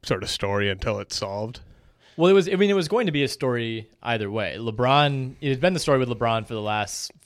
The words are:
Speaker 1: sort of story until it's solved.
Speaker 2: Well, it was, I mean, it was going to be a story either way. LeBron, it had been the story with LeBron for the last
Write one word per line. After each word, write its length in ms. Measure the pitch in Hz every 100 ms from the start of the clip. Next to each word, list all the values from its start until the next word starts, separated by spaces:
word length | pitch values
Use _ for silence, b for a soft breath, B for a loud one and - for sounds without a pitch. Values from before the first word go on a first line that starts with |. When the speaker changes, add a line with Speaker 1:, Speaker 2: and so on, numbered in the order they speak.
Speaker 1:
sort 200 | - 98
of 80 | 95
story 400 | - 101 101 101
until 280 | 98 117 104
it's 160 | 101
solved. 460 | - 98 101 110 123 - b b b b -
Speaker 2:
Well, 140 | 170
it 20 |
was, 160 | 196 180
I 60 |
mean, 160 | 190 202
it 40 |
was 140 | 196 156
going 160 | 220 220
to 60 |
be 100 | 147
a 60 | 135
story 640 | - 127 120 117 113 110 _
either 280 | - 117 101
way. 260 | 107 95 73
LeBron, 760 | 117 110 123 139 147 135 127 -
it 80 | 143
had 100 | 127
been 140 | 165
the 40 | 180
story 200 | - 135
with 100 | 127
LeBron 380 | 113 117 113 107
for 80 |
the 60 | 113
last 500 | 104 107 104 - - -